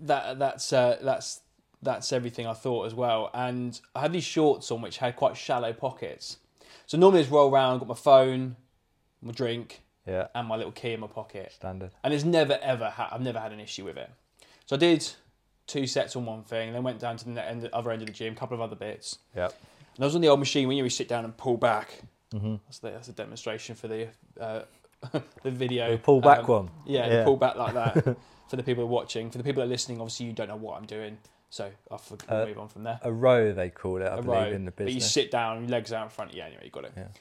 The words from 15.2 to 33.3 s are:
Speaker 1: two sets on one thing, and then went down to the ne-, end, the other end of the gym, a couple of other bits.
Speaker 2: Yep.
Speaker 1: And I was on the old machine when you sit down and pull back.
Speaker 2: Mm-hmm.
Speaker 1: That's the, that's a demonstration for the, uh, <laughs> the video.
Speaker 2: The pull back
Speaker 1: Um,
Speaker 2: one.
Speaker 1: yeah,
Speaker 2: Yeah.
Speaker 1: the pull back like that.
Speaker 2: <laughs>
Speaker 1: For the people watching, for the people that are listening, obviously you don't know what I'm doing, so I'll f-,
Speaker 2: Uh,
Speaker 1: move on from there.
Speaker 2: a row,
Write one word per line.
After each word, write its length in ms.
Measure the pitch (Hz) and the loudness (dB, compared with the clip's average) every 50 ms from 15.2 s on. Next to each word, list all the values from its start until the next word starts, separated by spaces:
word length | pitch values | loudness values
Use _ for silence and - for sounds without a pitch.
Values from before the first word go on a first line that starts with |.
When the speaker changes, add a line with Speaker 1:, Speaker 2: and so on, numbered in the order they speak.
| _ _ _ _ _ _ _ _ _ | _ _ _ _ _ _ _ _ _
Speaker 1:
two 200 | - - 147 135 | -8 -6 -4 -4
sets 280 | 123 - 147 120 - - | -2 0 -2 -2 -2 -4
on 100 | 127 123 | -6 -6
one 160 | 113 110 110 110 | -6 -8 -10 -10
thing, 260 | - 120 113 113 113 | -6 -6 -4 -4 -4
and 60 | 113 | -6
then 60 | 120 127 | -4 -4
went 160 | 127 120 107 | -4 -6 -4
down 180 | 120 120 117 | -6 -8 -8
to 80 | 117 - | -8 -10
the 60 | 120 | -10
ne-, 100 | 120 117 | -8 -8
end, 220 | 104 - 120 120 117 | -6 -6 -8 -8 -8
the 120 | 117 - | -6 -6
other 160 | 117 113 117 | -4 -4 -4
end 120 | 113 110 110 | -6 -6 -6
of 40 | 107 | -10
the 40 | 104 | -10
gym, 200 | - 110 113 110 | -8 -8 -8 -8
a 20 | |
couple 180 | - 135 117 123 | -8 -10 -8 -6
of 60 | 117 | -8
other 160 | 117 107 107 | -8 -8 -8
bits. 420 | 92 - 107 104 - - - - - _ _ - | -10 -10 -10 -10 -12 -12 -14 -16 -16 _ _ -6
Speaker 2:
Yep. 200 | - 90 90 - - - - _ _ - - _ | -4 -4 -4 -4 -8 -16 -20 _ _ -20 -20 _
Speaker 1:
And 100 | - 131 | -4 -2
I 20 | |
was 80 | 143 151 | 0 0
on 60 | 175 | 4
the 80 | 170 151 | 6 6
old 120 | 143 139 | 6 6
machine 280 | 139 131 - 147 135 127 | 4 2 2 2 2 2
when 80 | 135 | 0
you 120 | 139 131 120 | 0 0 -2
sit 180 | - - 120 - | -2 -4 -4 -4
down 160 | 120 117 113 | -4 -4 -4
and 100 | 113 113 | -8 -10
pull 200 | - - 131 120 | -6 -2 -2 0
back. 440 | 110 123 120 110 107 107 - - - - - _ _ _ _ - | 2 4 2 2 2 -2 -6 -14 -20 -20 -20 _ _ _ _ -8
Speaker 2:
Mm-hmm. 220 | 107 101 107 110 104 - | -6 -4 -4 -4 -6 -8
Speaker 1:
That's 120 | _ 139 - | _ -18 -14
the, 100 | - 113 | -12 -12
that's 180 | 98 110 113 123 | -12 -12 -14 -14
a 40 | 110 | -12
demonstration 600 | - 107 104 110 113 - 113 110 110 - - 117 | -12 -12 -12 -12 -10 -8 -8 -8 -8 -10 -12 -12
for 120 | - - 110 | -12 -10 -8
the, 200 | 110 110 113 113 113 _ _ _ _ - | -6 -6 -8 -8 -12 _ _ _ _ -10
uh, 220 | 113 110 110 113 110 - _ _ _ _ _ _ | -8 -8 -6 -8 -8 -12 _ _ _ _ _ _
<laughs> 120 | - 127 - 147 - - - - - | -12 -8 -6 -6 -6 -8 -12 -8 -6
the 60 | 135 | -6
video. 420 | 127 123 127 123 123 120 117 120 113 | -4 -2 -2 -2 -2 0 0 0 0
Speaker 2:
The 60 | 113 | 2
pull 220 | - - 143 131 | 4 6 6 8
back 200 | 120 143 143 123 | 8 8 8 8
Speaker 1:
Um, 60 | 117 | 6
Speaker 2:
one. 240 | 120 120 104 95 87 - - - | 4 2 2 2 -2 -8 -14 -6
Speaker 1:
yeah, 200 | 135 139 127 117 | -2 -2 0 2
Speaker 2:
Yeah. 120 | 117 117 117 | 4 4 4
Speaker 1:
the 60 | 113 | 6
pull 120 | - 139 | 4 4
back 180 | 131 131 127 - | 4 4 2 2
like 180 | - 120 117 110 | 0 -2 -2 -2
that. 420 | 123 117 113 - - 127 139 120 - - - - | 0 -2 2 2 2 2 2 -2 -4 -8 -18 -20
Speaker 2:
<laughs> 160 | - _ - | -20 _ -10
Speaker 1:
For 80 | - | -8
the 60 | 131 127 | -6 -2
people 240 | 135 123 120 120 117 | -2 -2 -2 0 0
watching, 420 | 120 117 - - - 113 113 117 | 0 0 -2 -2 -4 -6 -6 -6
for 60 | - 123 | -8 -6
the 60 | 117 | -4
people 160 | 139 135 135 | -2 -2 0
that 60 | 123 | 0
are 20 | 120 | -2
listening, 320 | 123 120 - - 123 113 | -2 -4 -4 -6 -6 -8
obviously 240 | 113 113 - - 123 | -8 -8 -8 -8 -8
you 60 | 117 110 | -8 -6
don't 160 | 113 110 101 | -6 -8 -8
know 80 | 107 | -8
what 220 | 107 110 104 - - | -10 -10 -10 -10 -12
I'm 80 | 107 | -12
doing, 320 | 107 107 107 110 107 107 107 - _ _ _ _ _ | -12 -10 -10 -10 -10 -12 -16 -20 _ _ _ _ _
so 200 | - - 104 101 104 - _ - | -12 -10 -10 -10 -12 -16 _ -16
I'll 60 | 107 104 | -16 -16
f-, 140 | - - 110 104 - - | -14 -16 -18 -16 -6 -4
Speaker 2:
Uh, 180 | 113 107 110 | -2 -2 0
Speaker 1:
move 120 | 107 104 104 | -2 -4 -10
on 100 | 107 107 | -14 -14
from 140 | - - 107 | -14 -12 -10
there. 140 | 113 117 120 - | -8 -8 -6 -6
Speaker 2:
a 100 | 123 113 | -6 -2
row, 400 | 113 123 127 | 2 6 6